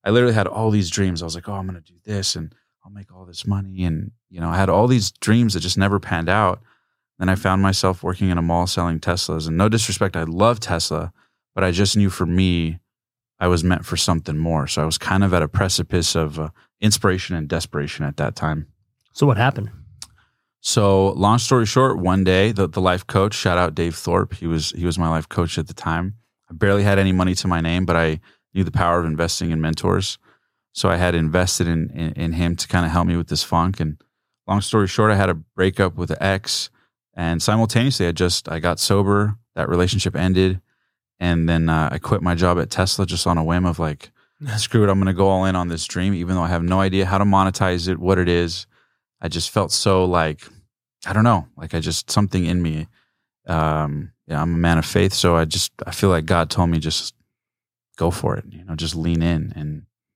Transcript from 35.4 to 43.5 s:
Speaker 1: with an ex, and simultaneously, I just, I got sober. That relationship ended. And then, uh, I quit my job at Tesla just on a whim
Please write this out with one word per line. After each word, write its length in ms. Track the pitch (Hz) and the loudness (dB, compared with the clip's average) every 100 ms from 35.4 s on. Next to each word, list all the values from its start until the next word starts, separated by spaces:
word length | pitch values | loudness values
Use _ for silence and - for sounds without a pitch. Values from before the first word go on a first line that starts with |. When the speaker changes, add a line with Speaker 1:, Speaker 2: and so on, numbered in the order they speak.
| - - 95 95 95 87 | -8 0 0 2 0 0
Speaker 1:
with 160 | 85 | -6
an 60 | 82 | -2
ex, 500 | 98 95 - - - _ _ _ _ | 0 -2 -4 -8 -8 _ _ _ _
and 280 | - 82 82 | -4 -2 0
simultaneously, 640 | - 113 110 117 131 - 87 | 0 2 2 2 0 0 -2
I 40 | |
just, 380 | 80 90 - - | 0 0 0 -6
I 100 | 82 | -4
got 200 | 87 82 | -2 -2
sober. 580 | - 98 98 101 104 104 _ - | 2 2 4 2 2 -2 _ -6
That 140 | - | -2
relationship 460 | 87 90 98 92 - | 2 2 0 -2 0
ended. 460 | 90 92 92 92 _ _ _ _ _ _ | 2 4 2 0 _ _ _ _ _ _
And 300 | 90 82 82 | -2 0 2
then, 180 | 82 80 | 2 2
uh, 220 | 80 73 | 2 0
I 60 | 64 | -4
quit 220 | - 101 | -4 -2
my 120 | 87 | 0
job 240 | 85 90 87 | 2 2 2
at 100 | - | 0
Tesla 360 | - 92 - 92 | -2 -2 0 -2
just 220 | 87 92 | -2 0
on 100 | 85 | 0
a 60 | |
whim 220 | 80 | 0